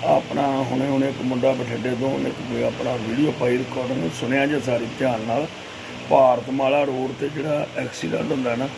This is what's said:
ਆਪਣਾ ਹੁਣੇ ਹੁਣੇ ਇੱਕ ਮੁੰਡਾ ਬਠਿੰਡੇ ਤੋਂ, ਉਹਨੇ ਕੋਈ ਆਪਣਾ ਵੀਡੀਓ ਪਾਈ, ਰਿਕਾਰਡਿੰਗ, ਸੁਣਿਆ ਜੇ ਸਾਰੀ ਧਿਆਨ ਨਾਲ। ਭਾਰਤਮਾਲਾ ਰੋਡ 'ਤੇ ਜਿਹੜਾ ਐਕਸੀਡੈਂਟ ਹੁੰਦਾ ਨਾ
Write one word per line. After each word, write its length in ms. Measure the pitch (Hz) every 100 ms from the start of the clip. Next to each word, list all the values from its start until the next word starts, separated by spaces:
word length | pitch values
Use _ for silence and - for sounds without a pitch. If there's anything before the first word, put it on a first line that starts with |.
ਆਪਣਾ 420 | - 143 - 143 143
ਹੁਣੇ 420 | 135 131 127 139
ਹੁਣੇ 200 | 135 135
ਇੱਕ 140 | 131
ਮੁੰਡਾ 300 | 127 127 131
ਬਠਿੰਡੇ 380 | 127 120 117 120 120
ਤੋਂ, 100 | 131
ਉਹਨੇ 200 | 135 135
ਕੋਈ 320 | 131 120 120
ਆਪਣਾ 320 | 117 123 127 123
ਵੀਡੀਓ 360 | 110 120 151 131
ਪਾਈ, 180 | 123 123
ਰਿਕਾਰਡਿੰਗ, 520 | 127 135 123 131 160 -
ਸੁਣਿਆ 260 | 123 135 139
ਜੇ 140 | 147
ਸਾਰੀ 260 | 120 120 117 -
ਧਿਆਨ 220 | 131 113
ਨਾਲ। 260 | 110 120 160 - - - - - -
ਭਾਰਤਮਾਲਾ 760 | 139 131 123 123 135 135 143
ਰੋਡ 280 | 139 127 127
'ਤੇ 160 | - 139
ਜਿਹੜਾ 380 | 151 151 147 147 -
ਐਕਸੀਡੈਂਟ 560 | 127 - 160 160 -
ਹੁੰਦਾ 240 | 139 127 117
ਨਾ 120 | 135